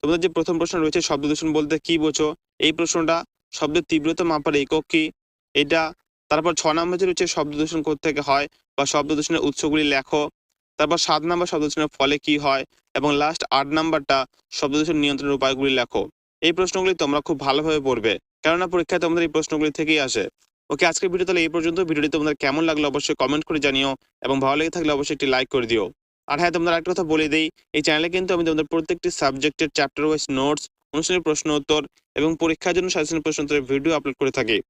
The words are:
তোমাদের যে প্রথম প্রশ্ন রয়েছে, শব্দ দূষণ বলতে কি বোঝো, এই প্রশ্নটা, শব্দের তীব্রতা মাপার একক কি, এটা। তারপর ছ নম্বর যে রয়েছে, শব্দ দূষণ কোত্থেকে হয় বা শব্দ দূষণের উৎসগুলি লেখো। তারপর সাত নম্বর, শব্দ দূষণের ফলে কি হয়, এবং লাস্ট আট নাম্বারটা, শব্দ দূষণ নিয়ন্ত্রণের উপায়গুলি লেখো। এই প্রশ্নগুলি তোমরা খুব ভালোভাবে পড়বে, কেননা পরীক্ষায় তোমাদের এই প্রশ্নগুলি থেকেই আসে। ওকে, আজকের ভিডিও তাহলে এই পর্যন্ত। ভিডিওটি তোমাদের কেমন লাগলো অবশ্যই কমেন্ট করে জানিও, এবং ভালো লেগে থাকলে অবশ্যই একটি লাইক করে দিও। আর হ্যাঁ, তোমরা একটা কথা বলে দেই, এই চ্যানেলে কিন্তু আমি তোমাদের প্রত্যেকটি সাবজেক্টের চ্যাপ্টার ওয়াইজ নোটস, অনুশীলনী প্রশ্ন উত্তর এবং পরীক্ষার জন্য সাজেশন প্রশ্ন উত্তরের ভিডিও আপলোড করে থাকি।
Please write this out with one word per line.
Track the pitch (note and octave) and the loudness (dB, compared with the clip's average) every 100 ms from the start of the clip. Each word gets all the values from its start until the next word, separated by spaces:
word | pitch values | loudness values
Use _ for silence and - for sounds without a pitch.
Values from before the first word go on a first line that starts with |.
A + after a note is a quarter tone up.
তোমাদের | D3 E3+ F3+ | 0 0 0
যে | E3 | 0
প্রথম | D#3+ E3 | 0 0
প্রশ্ন | E3+ F3+ | 0 0
রয়েছে, | D#3 F3 - | 0 0 0
শব্দ | D3 D3 | -2 0
দূষণ | D3+ D#3+ D#3 | -2 0 0
বলতে | D3 D#3 - | 0 -4 0
কি | E3 | 0
বোঝো, | D#3 C#3+ D3+ D#3+ _ _ F#3 | 0 0 -2 -2 _ _ 0
এই | E3+ | 2
প্রশ্নটা, | E3+ E3+ D#3+ E3 - _ _ - | -2 0 0 -2 -4 _ _ -4
শব্দের | D3+ D#3 D#3+ | 0 0 0
তীব্রতা | D#3+ D3 E3 E3+ | -2 0 -2 0
মাপার | D#3 D3+ D3 | 0 0 0
একক | C#3 D#3+ - | 0 -2 0
কি, | D#3+ D#3 - _ _ _ C#3 | 0 0 -6 _ _ _ 0
এটা। | C#3+ E3 D#3+ F3 _ _ _ | 2 2 0 -8 _ _ _
তারপর | D3+ E3 E3 | 0 0 0
ছ | D#3+ D#3+ | 0 0
নম্বর | E3+ F3+ | 0 0
যে | F#3+ | 0
রয়েছে, | F3 E3+ - | 0 -2 -2
শব্দ | D3 D3 | -2 -2
দূষণ | D#3 D#3+ D3+ | -2 -2 -2
কোত্থেকে | D3+ E3 C#3+ C#3 | -2 -2 -2 0
হয় | C#3 C#3+ _ _ - | 0 0 _ _ -4
বা | C#3 | 0
শব্দ | D3+ C#3+ D3+ | 0 0 -2
দূষণের | D3+ E3 D3 | 0 0 0
উৎসগুলি | C#3 D#3+ D3+ D3 | -2 0 0 2
লেখো। | C#3 - D3+ D3 _ _ _ _ _ | 0 0 -2 -2 _ _ _ _ _
তারপর | D3+ E3 - | 0 2 2
সাত | D#3 D#3+ | 0 2
নম্বর, | F3 F3 | 0 0
শব্দ | D#3+ D3+ | 0 -2
দূষণের | - D3+ - | -2 -4 0
ফলে | C#3 C#3+ - | 0 0 0
কি | D3 | 0
হয়, | D3 C3+ C3+ _ _ C3 | 2 -2 -4 _ _ -2
এবং | C#3+ C#3+ | 0 2
লাস্ট | D3 D#3+ - C3 | 0 -2 0 0
আট | C#3 D#3 | 2 0
নাম্বারটা, | D#3+ D#3 C#3+ C3+ C3 _ _ - | 0 -2 2 0 0 _ _ -4
শব্দ | C#3+ D3 | 0 0
দূষণ | D#3 D#3 | 2 2
নিয়ন্ত্রণের | D3 C3+ C#3+ C#3 | 0 0 -2 0
উপায়গুলি | C3+ C3 C#3 C3 | 0 2 2 2
লেখো। | A#2+ A2 E2+ _ _ _ | 0 -2 -4 _ _ _
এই | D#3+ E3+ | 0 2
প্রশ্নগুলি | F#3 F#3+ F#3 F3+ | 0 2 0 2
তোমরা | D3 D3 D3 | 0 0 -2
খুব | D3 | -2
ভালোভাবে | C#3 C#3 D#3 D#3 C3+ | 0 0 2 0 0
পড়বে, | A#2+ G#2+ F#2+ _ _ | 0 0 -2 _ _
কেননা | D3+ E3+ F3+ | 0 0 0
পরীক্ষায় | F3 D#3+ F3+ | -2 0 0
তোমাদের | E3 E3+ E3 | 0 0 0
এই | D#3 | -2
প্রশ্নগুলি | D3+ D#3 D3+ C#3+ | -2 -2 -2 -2
থেকেই | D#3 D#3 C3+ | 0 0 0
আসে। | A2+ - _ _ _ _ | -2 -4 _ _ _ _
ওকে, | C#3+ F3 | 0 2
আজকের | D#3+ F#3+ | 2 -2
ভিডিও | F3 F3 | -2 0
তাহলে | F3 E3 | 0 0
এই | E3 | 0
পর্যন্ত। | E3 E3 F3 | -2 -2 -2
ভিডিওটি | D3+ D3 D#3 | 0 0 0
তোমাদের | D3+ D3 | -2 -2
কেমন | C#3+ C#3+ E3 | -2 0 0
লাগলো | D3+ D3 | 0 0
অবশ্যই | C3+ - D3+ | -2 -4 0
কমেন্ট | C3 D3 - | 0 0 -2
করে | D#3 C#3 | -2 0
জানিও, | C3+ C#3 C3 _ _ - | 0 -2 -4 _ _ -2
এবং | C3+ | 0
ভালো | C3+ C#3+ | 2 2
লেগে | E3 F3 | 0 -2
থাকলে | D#3 C#3+ | 0 0
অবশ্যই | C#3+ D3 | -2 -2
একটি | C3+ | 0
লাইক | C3 C3 C3+ | 0 0 -2
করে | A2+ | 2
দিও। | A2+ F#2+ - _ _ - | 0 0 -8 _ _ -6
আর | C#3+ | 0
হ্যাঁ, | F3 E3 | 2 2
তোমরা | E3+ E3+ | 2 0
একটা | E3 | 0
কথা | F3+ E3 | -2 2
বলে | D#3 D#3 | 2 2
দেই, | D#3 D#3+ _ _ D3+ | 0 0 _ _ -2
এই | D3+ | 2
চ্যানেলে | D3+ E3+ F#3 | 2 0 -2
কিন্তু | F#3 | 0
আমি | F3 E3 | 0 2
তোমাদের | D#3 D3+ | 0 0
প্রত্যেকটি | E3 D#3+ F3 F3+ - | -2 -2 -4 -4 0
সাবজেক্টের | C#3+ C3+ D3+ - D#3+ - | -2 0 -2 -2 -4 0
চ্যাপ্টার | C#3 - D3+ | -2 0 0
ওয়াইজ | D#3 - C3+ | 0 -2 0
নোটস, | C3+ D3+ - _ _ | 0 0 -4 _ _
অনুশীলনী | D3 D#3+ F#3 E3 | -6 0 0 0
প্রশ্ন | D3+ D#3+ D3 | -2 0 -2
উত্তর | C#3 D3+ C#3+ _ _ - | 2 0 0 _ _ -2
এবং | D#3 D#3+ | 0 2
পরীক্ষার | E3 D#3 F#3 F3 | 0 0 0 0
জন্য | F3+ E3 | 0 -2
সাজেশন | D3+ E3 D#3 | -2 -2 -2
প্রশ্ন | D3+ | -2
উত্তরের | C#3+ D3 C3 | 0 -2 0
ভিডিও | C#3 D3 D#3 | 0 2 0
আপলোড | C#3 C3 | -2 -2
করে | C3+ C3 | -2 0
থাকি। | A2+ G#2 - | 0 0 -2